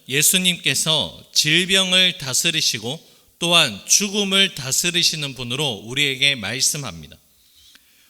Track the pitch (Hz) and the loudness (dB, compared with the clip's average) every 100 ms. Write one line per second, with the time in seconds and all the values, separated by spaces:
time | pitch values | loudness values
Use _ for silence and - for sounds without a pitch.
0 | - 135 151 185 185 170 151 135 160 156 | -4 0 2 4 2 0 0 0 0 0
1 | 85 - - - 151 165 185 196 185 185 | -2 -8 -6 -2 2 2 4 2 2 2
2 | 185 - 135 - 170 156 - 120 110 156 | 2 0 -4 -2 0 0 0 -2 -4 -10
3 | - _ _ - 170 170 143 98 - - | -12 _ _ -6 2 4 2 0 0 0
4 | 202 208 196 196 196 - 131 131 175 170 | 2 -2 0 2 2 -2 -4 -2 0 2
5 | - 160 143 127 120 131 147 98 107 135 | 0 0 -6 -8 -6 -4 -2 -4 -6 -2
6 | 143 131 139 135 101 127 - 151 127 82 | -2 2 0 0 -4 -2 -2 -2 -6 -10
7 | 73 - _ _ _ _ - - _ _ | -16 -20 _ _ _ _ -20 -20 _ _
8 | _ | _